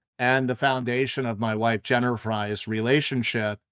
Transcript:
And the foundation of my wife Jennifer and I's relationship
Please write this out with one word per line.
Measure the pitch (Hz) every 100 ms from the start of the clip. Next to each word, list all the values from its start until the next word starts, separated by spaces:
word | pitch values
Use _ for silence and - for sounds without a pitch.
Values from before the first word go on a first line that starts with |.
| _ -
And | 123 131 131
the | 123
foundation | 139 131 123 123 135 - 127
of | 104
my | 113 107
wife | 117 110
Jennifer | - 123 123 117 110
and | 107
I's | 104 104 -
relationship | 110 113 147 147 131 113 117 107 104 _